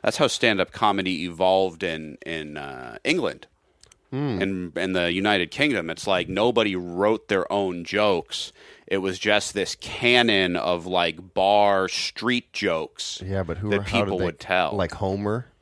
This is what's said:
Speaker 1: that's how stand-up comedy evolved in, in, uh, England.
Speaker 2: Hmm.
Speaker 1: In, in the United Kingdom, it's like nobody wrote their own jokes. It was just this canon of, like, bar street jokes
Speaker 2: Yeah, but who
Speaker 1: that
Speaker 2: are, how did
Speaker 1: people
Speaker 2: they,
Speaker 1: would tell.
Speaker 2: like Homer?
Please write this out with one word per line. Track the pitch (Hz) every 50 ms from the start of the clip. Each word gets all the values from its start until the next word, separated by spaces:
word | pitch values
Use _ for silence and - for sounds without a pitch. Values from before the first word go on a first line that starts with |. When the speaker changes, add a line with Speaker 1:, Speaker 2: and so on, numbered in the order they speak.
Speaker 1:
that's | - - -
how | - 156
stand-up | 127 - - - 117 107 95 90 -
comedy | - - 113 107 98 98 95 92 92 76 85
evolved | 90 85 78 92 90 92 95 95 92 82 80 -
in, | 87 80 78 78 76 71 - -
in, | - 82 80 78 76 73
uh, | 73 71 69 67 64 64 60 57 58 _
England. | - 160 180 127 87 73 - - _ _ _ _ _ _ _ - _ - _ _ _
Speaker 2:
Hmm. | - 131 147 143 117 90
Speaker 1:
In, | 98 98 98 92 90 87 76
in | 85 90 95 92
the | 92 87 85
United | 87 92 98 107 104 95 87 80
Kingdom, | - - 143 151 131 101 80 82
it's | 80 - -
like | 104 95 90 90 87
nobody | 95 95 107 123 117 117 110 104 95
wrote | 92 90 87 85 87 98 107 113 110 _ -
their | 104 95 87 -
own | 92 101 98 95 90 87 85
jokes. | - - 101 107 104 95 85 - _ - - - - _ - - - - - _
It | - 92
was | 98 92 95 92
just | 90 - 104 104 104 - - -
this | 101 92 - -
canon | _ - - - - - 120 120 123 120 113 107 95 95 87 87
of, | 85 - 87 90 87 82
like, | 90 90 90 87 85 82 82 90 92 _
bar | 101 95 98 104 104 104 101 98 95 95
street | 90 - - - - - - 107 117 123 120 - _ -
jokes | - 101 95 85 80 78 - _ - - - - - 98
Speaker 2:
Yeah, | 95 95 95
but | 92 80 82
who | 87 101 104
Speaker 1:
that | 107 98
Speaker 2:
are, | 104
how | 95 - 98
did | 104
Speaker 1:
people | 98 101 90
Speaker 2:
they, | 92
Speaker 1:
would | 87 80 -
tell. | - - 92 92 87 71 -
Speaker 2:
like | 101 92 82
Homer? | - - 101 95 95 101 104 104 107 120 127 - _ _